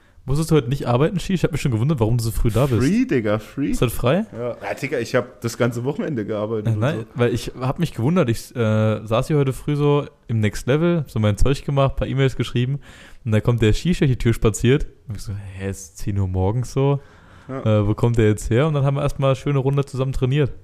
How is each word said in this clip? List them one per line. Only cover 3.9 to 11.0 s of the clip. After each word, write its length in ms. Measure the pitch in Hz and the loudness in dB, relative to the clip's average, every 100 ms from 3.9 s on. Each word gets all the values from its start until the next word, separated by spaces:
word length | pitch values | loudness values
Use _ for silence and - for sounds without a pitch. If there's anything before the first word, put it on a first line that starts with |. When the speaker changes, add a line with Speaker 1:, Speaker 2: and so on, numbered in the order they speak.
Speaker 1:
frei? 320 | - 123 175 220 113 | 0 0 0 -2 -6
Speaker 2:
Ja. 200 | 120 - | -8 -8
Ja, 120 | 202 | -8
Digga, 240 | 208 - 143 | -8 -6 -6
ich 180 | 113 123 | -2 -2
hab 240 | 123 - | -2 -6
das 180 | 117 - | -8 -2
ganze 280 | 120 117 123 | 0 0 -4
Wochenende 400 | - 254 123 104 | -2 -4 -4 -4
gearbeitet 420 | 107 107 113 107 | -4 -4 -2 -2
Speaker 1:
Ja, 60 | |
Speaker 2:
und 60 | 107 | 0
Speaker 1:
nein, 160 | 131 165 | -2 -4
Speaker 2:
so. 60 | 113 | -8
Speaker 1:
weil 200 | - 120 | -2 0
ich 200 | 113 - - | 0 -6 -6
hab 220 | 127 - | -6 -2
mich 140 | 165 | -4
gewundert, 340 | - 117 180 127 | -2 0 2 2
ich, 240 | 113 - | -2 -6
äh, 520 | 127 110 107 110 107 104 | -2 0 2 2 0 0
saß 220 | 113 - | -2 2
hier 100 | 151 | 0
heute 160 | 135 | 0
früh 240 | - - 147 | -2 -4 0
so 280 | 147 143 139 - - | 2 2 0 -10 -4
im 140 | 113 | -2
Next 260 | 104 - - | 0 -2 0
Level, 380 | 151 170 170 | 2 2 0